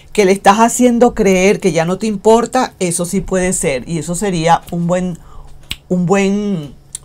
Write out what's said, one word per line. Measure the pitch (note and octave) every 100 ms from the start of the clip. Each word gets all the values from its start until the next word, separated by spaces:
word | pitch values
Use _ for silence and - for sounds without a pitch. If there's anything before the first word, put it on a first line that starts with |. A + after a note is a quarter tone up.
| -
Que | - F#3+
le |
estás | G3 G3+ G#3
haciendo | A#3 - B3 A#3 A#3+ A#3
creer | G3+ F#3 F#3+ G3
que | G3
ya | E3 E3
no | F#3+
te | A3
importa, | G3 A3 A3+ B3 B3+ B3+ -
eso | F#3 E3+ F3
sí | G3
puede | F3+ F#3 F3+
ser. | F3+ E3 B2+ A2+
Y | E3
eso | D3+ F3
sería | G#3 F3 E3 E3+ -
un | F3 E3+
buen, | F3+ F3+ E3 - - - - - - -
un | F3+ E3+
buen, | G3 G3 G3+ G#3 F3+ C#3+ - - -